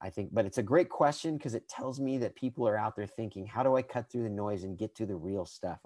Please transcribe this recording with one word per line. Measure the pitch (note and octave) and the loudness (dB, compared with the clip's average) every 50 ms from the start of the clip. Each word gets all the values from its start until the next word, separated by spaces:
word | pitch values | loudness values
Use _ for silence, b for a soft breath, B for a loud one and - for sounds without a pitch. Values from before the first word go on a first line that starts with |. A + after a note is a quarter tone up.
I | F2+ F#2+ | -10 -8
think, | - G#2+ G2 E2+ | -6 -6 -6 0
but | F#2+ A2+ G2+ | 2 2 2
it's | G2 - B2+ | 2 0 -2
a | |
great | G#2+ G2+ C3+ F3 F3 - | 2 4 6 4 4 4
question | - - D#3 D3 D3 - - D#3+ D#3 D3 | 4 4 4 4 4 2 -2 -2 -2 -2
'cause | - B2+ A2+ | -4 -4 -4
it | A2+ - - | -6 -6 -8
tells | - - C#3 C3 C3 C#3+ | -8 -6 -6 -4 -2 -2
me | C3+ C3 C3+ C3 | 0 0 0 0
that | A#2+ G2+ - | 0 -2 -2
people | - C3 B2+ A#2+ - A#2+ | -4 -4 -4 -2 2 2
are | G#2+ G#2 G#2+ | 2 4 4
out | G#2+ G#2+ - | 2 0 -2
there | - G#2 | -4 -6
thinking, | - - - A#2 G#2 - G2 F#2+ | -6 -4 -6 -6 -6 -6 -8 -10
"How | G#2+ A2 A#2 | -4 0 2
do | C3 C3+ C3 | 4 6 6
I | C3 | 4
cut | B2+ - - B2 A#2 - | 4 0 -2 -4 -4 -2
through | - A#2+ | -2 -2
the | A#2 A2 | -2 -2
noise | G2+ G#2 G#2 G#2 G#2 F#2 F#2 | -2 -2 -2 -2 -2 -2 -4
and | F#2+ F#2 E2+ | -6 -4 -4
get | A2 A2 - | -6 -6 -4
to | - A2 | -4 -4
the | G2 G2 | -4 -4
real | E2 D#2+ F#2 G2 G2 E2+ | -4 -4 -2 -2 -2 -4
stuff?" | - - - - F2+ E2+ - - | -6 -8 -8 -8 -8 -8 -8 -8